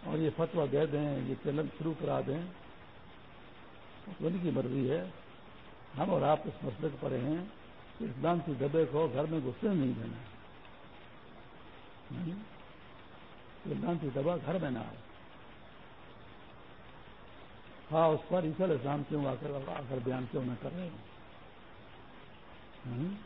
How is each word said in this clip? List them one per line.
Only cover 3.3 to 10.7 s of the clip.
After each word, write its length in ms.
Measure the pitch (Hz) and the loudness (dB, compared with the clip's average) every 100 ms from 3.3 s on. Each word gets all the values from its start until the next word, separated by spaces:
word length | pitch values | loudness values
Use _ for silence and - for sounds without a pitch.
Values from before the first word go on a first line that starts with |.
| - - - - - - - | -16 -16 -16 -16 -14 -14 -14
تو 220 | - 185 156 | -10 0 2
ان 120 | 185 | 4
کی 80 | 175 | 4
مرضی 400 | 135 123 135 127 | 4 4 4 4
ہے۔ 140 | 156 180 - - - - - - - - 135 | 4 2 -6 -14 -16 -16 -16 -14 -14 -10 0
ہم 120 | 180 | 4
اور 120 | 175 | 6
آپ 160 | 139 151 | 8 6
اس 200 | - - | 4 -2
مسلک 360 | 139 104 151 135 | -4 0 -2 0
پر 100 | 143 | 0
ہیں 320 | 131 127 156 190 - - - - - | 2 2 2 0 -8 -16 -16 -14 -6
کہ 60 | |
اس 60 | 226 127 | -4 2
لعنتی 300 | 147 175 160 135 | 4 4 4 2
دبے 240 | 139 156 | 4 6
کو 240 | 160 143 160 | 6 6 4
گھر 120 | 120 | 4
میں 140 | 156 160 | 2 2
گھسنے 300 | 127 113 233 | 0 2 4
نہیں 180 | 190 135 113 | 6 6 4
دینا 200 | 113 113 | -2 -6
ہے۔ 80 | - - - - - | -10 -14 -16 -16 -16